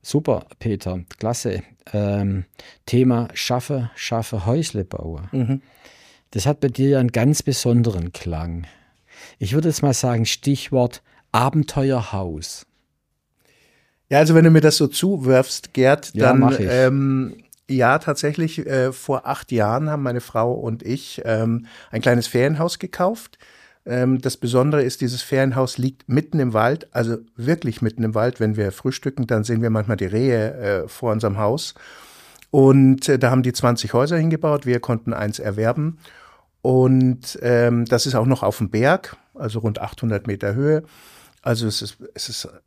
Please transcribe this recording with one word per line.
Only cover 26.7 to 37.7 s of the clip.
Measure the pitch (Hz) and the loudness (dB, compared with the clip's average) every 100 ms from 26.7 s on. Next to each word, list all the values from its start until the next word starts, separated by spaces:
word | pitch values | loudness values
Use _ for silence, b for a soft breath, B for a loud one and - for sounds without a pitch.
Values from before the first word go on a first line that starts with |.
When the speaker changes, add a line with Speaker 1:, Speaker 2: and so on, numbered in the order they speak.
| 156 - | 0 -6
Speaker 2:
also | 135 117 113 - - | -4 -2 -4 -8 -10
wirklich | 117 131 123 110 | -4 -2 -2 -4
mitten | 113 110 | -4 -2
im | 113 | -2
Wald. | 110 117 120 | 0 -2 0
Wenn | 110 107 | -2 0
wir | 101 | -4
frühstücken, | - 131 131 143 135 120 | -2 -6 -4 -8 -4 -2
dann | 113 | 0
sehen | 107 117 | 0 -2
wir | 117 | 0
manchmal | 110 101 107 | 0 0 -2
die | 95 | -2
Rehe, | 104 135 117 107 139 104 98 | 0 2 2 0 -4 -2 -2
äh, | 85 | -4
vor | - 120 | -6 -4
unserem | 107 110 98 | -2 -2 0
Haus. | 107 139 - - B B B B B B _ | -2 -2 -6 -14 B B B B B B _
Und, | 143 135 135 135 135 - | 4 6 8 6 4 2
äh, | 127 | 2
da | 127 | 4
haben | 131 | 2
die | 123 | 0
zwanzig | 120 127 120 107 | 0 0 0 0
Häuser | 120 143 165 | 0 2 2
hingebaut, | 160 160 160 147 131 | 0 0 0 0 0
wir | 120 | -2
konnten | - 113 123 | 0 -4 -2
eins | 90 104 104 | -4 -4 -4
erwerben. | 107 101 110 123 151 160 b b b b b _ | -6 -2 0 0 -4 -6 b b b b b _
Und, | 123 127 127 131 131 127 - - | 2 4 6 6 4 0 -6 -6
ähm, | 120 120 120 | 0 4 4